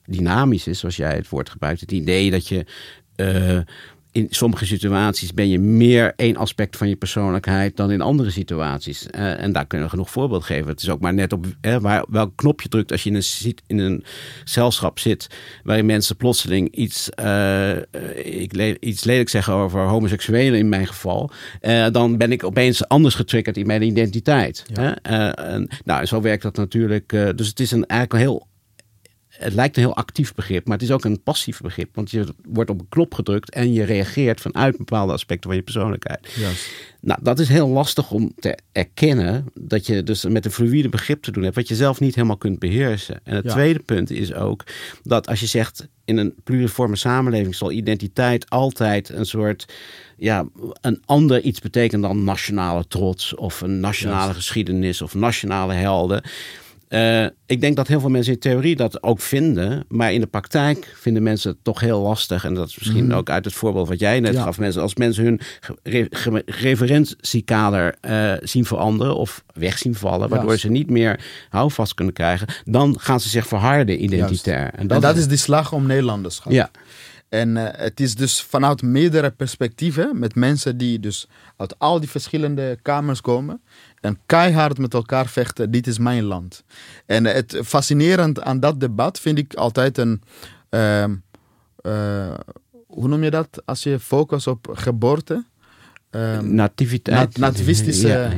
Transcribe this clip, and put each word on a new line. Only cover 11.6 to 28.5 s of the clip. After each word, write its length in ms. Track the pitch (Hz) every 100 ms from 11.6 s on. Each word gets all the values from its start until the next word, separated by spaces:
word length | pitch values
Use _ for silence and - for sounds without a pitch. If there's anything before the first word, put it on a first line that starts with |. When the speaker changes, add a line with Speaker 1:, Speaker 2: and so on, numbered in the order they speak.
Speaker 1:
hè, 200 | 104 120
waar, 240 | 104 101 -
welk 260 | 104 107 -
knop 240 | 143 147
je 80 | -
drukt 240 | 110 104
als 100 | -
je 60 | -
in 40 | 101
een 60 |
sit-, 400 | 95 - 110 - -
in 120 | 104
een 260 | 95 92 - - - -
gezelschap 540 | - - 120 - 90 -
zit 280 | - 101 - - - -
waarin 240 | - 107 107
mensen 300 | 107 104 98
plotseling 580 | 123 117 - 92 90
iets, 360 | - 117 - -
eh, 600 | - 107 101 98 98 98 90
eh, 60 | - - - -
ik 280 | 69 - 95
le-, 240 | 92 107 101
iets 240 | - 95
lelijks 280 | 110 127 120
zeggen 220 | 113 95
over 260 | 98 98 95
homoseksuelen 800 | 95 110 110 101 - 113 135 117
in 100 | 107
mijn 180 | 98 95
geval. 440 | - 95 95 143 - - -
Eh, 260 | - 117 113
dan 240 | 113 120 117
ben 160 | 117
ik 120 | 123
opeens 440 | 92 101 127 120 -
anders 260 | 139 156
getriggerd 420 | - - 120 110 101
in 100 | 101
mijn 160 | 107
identiteit. 840 | 110 107 110 110 127 143 82 - -
Speaker 2:
Ja. 100 | 107
Speaker 1:
Hè? 80 | 131 - - 110 104
Eh, 200 | - 80
en, 140 | 101 98 -
nou, 200 | - 76 78
zo 140 | 113
werkt 220 | 110 104
dat 140 | 107 101
natuurlijk. 560 | 101 117 113 104 -
Eh, 160 | 107 101
dus 140 | 90 107
het 120 | -
is 100 | 127
een, 160 | 117 -
eigenlijk 260 | 113 123
een 60 | 117 127
heel, 160 | 113 -